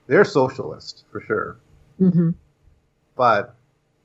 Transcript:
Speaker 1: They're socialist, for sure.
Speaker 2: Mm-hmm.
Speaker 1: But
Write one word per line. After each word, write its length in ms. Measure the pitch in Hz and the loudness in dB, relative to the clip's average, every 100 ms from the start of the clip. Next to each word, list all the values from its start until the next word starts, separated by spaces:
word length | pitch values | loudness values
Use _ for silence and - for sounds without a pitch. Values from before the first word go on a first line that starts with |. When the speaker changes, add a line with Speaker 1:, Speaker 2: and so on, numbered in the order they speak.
| - | 0
Speaker 1:
They're 160 | 151 | 2
socialist, 800 | 196 147 131 - 76 - - - _ | 2 2 0 -2 -12 -14 -18 -20 _
for 80 | 104 | -14
sure. 360 | - 107 95 - _ _ _ - | -6 -6 -6 -12 _ _ _ -2
Speaker 2:
Mm-hmm. 320 | 185 175 165 175 _ _ _ _ _ _ _ - | 0 2 0 -2 _ _ _ _ _ _ _ -2
Speaker 1:
But 400 | 123 104 95 _ _ _ _ _ | 2 2 -2 _ _ _ _ _